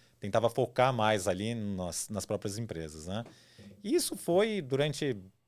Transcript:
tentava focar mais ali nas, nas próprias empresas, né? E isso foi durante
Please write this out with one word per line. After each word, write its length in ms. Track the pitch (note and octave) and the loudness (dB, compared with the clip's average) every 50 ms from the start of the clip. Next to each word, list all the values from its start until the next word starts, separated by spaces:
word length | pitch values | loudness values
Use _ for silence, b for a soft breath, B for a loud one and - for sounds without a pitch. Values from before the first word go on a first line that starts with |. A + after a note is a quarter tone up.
| b b b b | b b b b
tentava 300 | - G2+ F#2+ A2+ G#2+ A#2 | -6 0 2 4 4 4
focar 420 | - - B2+ A2 - - B2 C3 | 2 2 0 0 4 4 4 4
mais 360 | C3 A#2 G#2+ G#2+ A2 G#2 F2 G2 | 4 4 4 4 4 4 2 0
ali 260 | F#2 F2+ G#2 A2+ A#2+ | 0 0 0 -4 -4
nas, 560 | A#2 G#2+ G2+ G2 F#2 F2+ F2 D#2+ - - - | -4 -4 -4 -2 -2 -4 -4 -4 -6 -6 -4
nas 160 | G#2+ G2+ - | -4 -6 -4
próprias 320 | - G#2+ G2 - G#2+ G2 G#2+ | -2 -4 -4 -4 -4 -6 -6
empresas, 500 | A#2 G#2 - E2 D#2+ D#2 D2+ D#2+ D#2 F2 | -6 -6 -6 -8 -8 -8 -10 -10 -8 -6
né? 160 | F#2+ G#2+ A#2+ B B B B B B B B B B B - | -6 -6 -6 B B B B B B B B B B B -4
E 100 | G3+ C#4+ | 0 0
isso 220 | F4 - - D#4 | 0 0 0 -6
foi 460 | - - - E3+ F#3 G#3+ A3+ G#3+ G3+ | -6 -2 2 4 4 4 4 2 -2
durante 540 | D#3 B2+ C3 C3+ C#3+ D#3 C3+ - D#3 C#3+ B2 G2+ F#2 F#2+ _ _ _ | -4 -2 0 2 2 2 0 -2 -2 -2 -2 -4 -6 -16 _ _ _